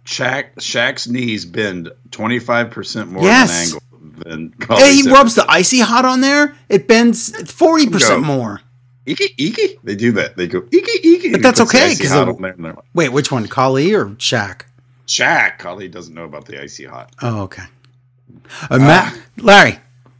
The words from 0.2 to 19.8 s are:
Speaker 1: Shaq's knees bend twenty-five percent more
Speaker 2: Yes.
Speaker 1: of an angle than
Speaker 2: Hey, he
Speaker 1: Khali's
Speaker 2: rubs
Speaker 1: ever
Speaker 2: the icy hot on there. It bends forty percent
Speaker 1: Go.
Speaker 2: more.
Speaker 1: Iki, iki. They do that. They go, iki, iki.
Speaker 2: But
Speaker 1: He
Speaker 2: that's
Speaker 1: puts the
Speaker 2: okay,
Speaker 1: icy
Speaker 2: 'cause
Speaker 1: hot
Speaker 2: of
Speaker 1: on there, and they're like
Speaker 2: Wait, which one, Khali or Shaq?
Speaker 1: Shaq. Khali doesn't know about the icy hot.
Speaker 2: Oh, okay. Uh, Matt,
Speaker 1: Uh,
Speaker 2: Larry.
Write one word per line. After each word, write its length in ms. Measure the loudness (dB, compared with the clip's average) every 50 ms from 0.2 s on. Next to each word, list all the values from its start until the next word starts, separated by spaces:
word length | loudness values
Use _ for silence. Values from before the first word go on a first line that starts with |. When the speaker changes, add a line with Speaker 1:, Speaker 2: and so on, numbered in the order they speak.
| -4 -4 -4 -6 -8 -12 -14
Speaker 1:
Shaq's 520 | -14 -10 -6 -4 -2 -2 -2 -4 -6 -8
knees 380 | -6 -6 -4 -4 -4 -6 -6 -8
bend 480 | -10 -6 -6 -6 -4 -6 -8 -12 -14 -16 _ _ -20
twenty-five 580 | -12 -8 -6 -4 -4 -4 -2 -2 -2 -2 -2 -4
percent 400 | -8 -14 -14 -12 -10 -12 -10 -10
more 120 | -6 0
Speaker 2:
Yes. 520 | 2 4 4 4 4 2 0 -2 -4 -6 -6
Speaker 1:
of 80 | -10 _ _ _ _ -20 -20 -20 -20 -16
an 80 | -12
angle 220 | -12 -12 -12 -12 -14 -10 -2 2
than 80 | 4 6
Speaker 2:
Hey, 160 | 6 6 6
he 80 | 4
Speaker 1:
Khali's 80 | 4 6
Speaker 2:
rubs 260 | 6 6 6 6 4 0
Speaker 1:
ever 80 | 2
Speaker 2:
the 60 | 2
icy 280 | 2 2 2 2 2 2
hot 260 | 2 2 2 2 2
on 160 | 2 0 2
there. 340 | 2 2 2 2 2 0 -2 _ _ -2
It 180 | 0 0 2 4
bends 420 | 2 4 4 2 2 0 -4 -8 -10 -12 -14 -10
forty 380 | -2 2 2 2 4 4 2 2
percent 320 | 2 2 2 2 2 2
Speaker 1:
Go. 40 | 0
Speaker 2:
more. 360 | -2 -2 -2 -4 -6 -10 -12 _ _ _ _ _ _ _ _ -10
Speaker 1:
Iki, 300 | -10 -6 -4 -4 -6 -4
iki. 420 | -4 -6 -4 -2 -2 -4 -4 -4 -8 -10
They 100 | -8 -6
do 160 | -2 0 0
that. 260 | 0 0 -2 -4 -6 -6
They 80 | -6 -4
go, 160 | -4 -6 -4 0
iki, 260 | 0 0 0 0 -4 0 4 4 4
iki. 160 | 4 2 -2
Speaker 2:
But 40 | -2
Speaker 1:
He 60 | 2
Speaker 2:
that's 180 | 2 2 4 2
Speaker 1:
puts 120 | 2 2
the 60 | 4 2
Speaker 2:
okay, 80 | 2 2
Speaker 1:
icy 120 | 0 -2 -2
Speaker 2:
'cause 80 | 0
Speaker 1:
hot 160 | 0 0 0 0
Speaker 2:
of 60 | -4
Speaker 1:
on 60 | -6
there, 100 | -8 -12
and 120 | -10 -12 -14
they're 80 | -16
like 120 | -16 -18 -16 _ -2
Speaker 2:
Wait, 160 | -2 -2 0
which 200 | 0 -2 -2 -2
one, 160 | -4 -6 -6 -4
Khali 440 | -2 0 0 0 0 0 0 0 0
or 120 | -2 -2 -4
Shaq? 500 | -8 -8 -6 -4 -2 -2 -4 -4 -10 -18 -20 _ _ _ _ _ _ _ _
Speaker 1:
Shaq. 520 | -8 -4 -2 -2 0 0 0 0 -2 -4 -8
Khali 280 | -14 -14 -14 -14 -16
doesn't 280 | -16 -16 -18 -20 -20 -18
know 100 | -18 -18
about 220 | -16 -16 -18 -18
the 140 | -18 -18 -18
icy 240 | -18 -18 -18 -20 -20
hot. 280 | -18 -18 -20 -20 _ _ -8
Speaker 2:
Oh, 200 | -8 -6 -6 -6
okay. 200 | -10 -12 -14 -18 -20 -20 _ _ _ _ _ _ _ _ _ _ _ _ -20 -20 _ -20 -18 -14 -6 -2
Uh, 100 | 2 2
Matt, 360 | 4 6 4 4 2 -2 -8
Speaker 1:
Uh, 40 | -14 -20 _ -12
Speaker 2:
Larry. 420 | -2 2 6 6 6 6 4 2 -6